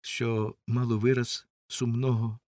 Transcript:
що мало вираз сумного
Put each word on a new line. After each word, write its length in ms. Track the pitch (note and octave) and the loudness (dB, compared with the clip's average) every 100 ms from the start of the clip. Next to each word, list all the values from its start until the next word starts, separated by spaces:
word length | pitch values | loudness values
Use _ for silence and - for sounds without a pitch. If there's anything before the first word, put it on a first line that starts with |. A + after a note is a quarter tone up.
що 560 | - - A#2 A2+ G#2+ - - | -10 -4 -2 0 -2 -6 -4
мало 320 | A#2+ B2 A2 | -2 2 2
вираз 480 | A#2 B2+ A#2+ - - _ _ | 4 2 0 -6 -12 _ _
сумного 720 | - B2 A#2 C3 A#2 A2+ A2 _ | -4 -2 0 2 2 0 -4 _